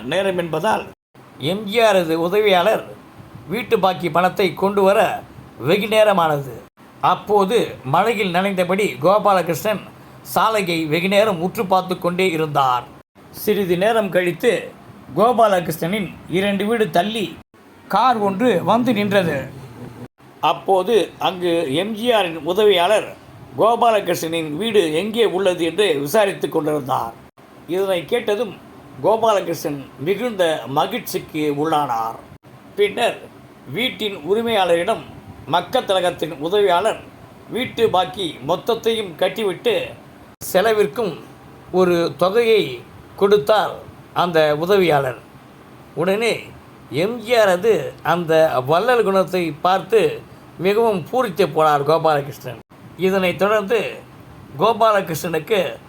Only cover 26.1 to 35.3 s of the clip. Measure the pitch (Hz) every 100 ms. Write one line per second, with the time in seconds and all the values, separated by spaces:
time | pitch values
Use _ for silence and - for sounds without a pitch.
26.1 | 214 208 151 151 160 151 151 131 127 117
27.1 | - - _ - - - 180 196 175 143
28.1 | 240 214 208 214 - - - - - 160
29.1 | 220 226 196 175 156 165 143 131 - 147
30.1 | 196 247 196 170 151 123 143 190 226 -
31.1 | 180 - 156 151 143 156 151 139 117 113
32.1 | - - - - - - - 202 214 220
33.1 | - - - - - - 165 254 180 214
34.1 | 185 147 214 233 214 180 170 175 170 131
35.1 | - -